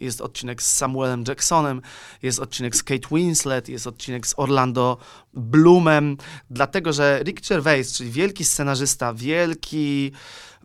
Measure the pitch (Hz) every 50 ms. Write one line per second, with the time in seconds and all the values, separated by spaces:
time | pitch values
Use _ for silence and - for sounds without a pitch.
0 | - 127 113 123 131 123 - - 127 123 123 120 - - - - 143 131 131 131
1 | 131 127 127 120 117 120 139 - - - 175 165 151 143 135 127 127 - - -
2 | - - - _ - 131 123 127 135 117 - - 127 120 - - - - 139 127
3 | - - 151 160 180 175 160 - - 143 135 127 120 - 127 120 - 123 117 -
4 | - - 123 123 113 - - - 147 127 139 135 127 127 120 127 123 127 123 -
5 | - - - - _ _ _ 135 120 113 123 156 160 170 175 180 170 160 156 151
6 | 147 147 143 139 - - - - - _ 127 120 139 139 - 196 165 165 147 139
7 | 147 143 139 135 - 170 196 - - - 202 165 139 160 151 135 127 - - -
8 | 123 120 113 139 180 202 - - 160 - - - 147 139 135 127 143 139 - -
9 | 131 120 117 113 123 139 156 170 175 165 160 - - - 156 156 151 143 143 139
10 | 139 135 139 - - - - - - - - _ _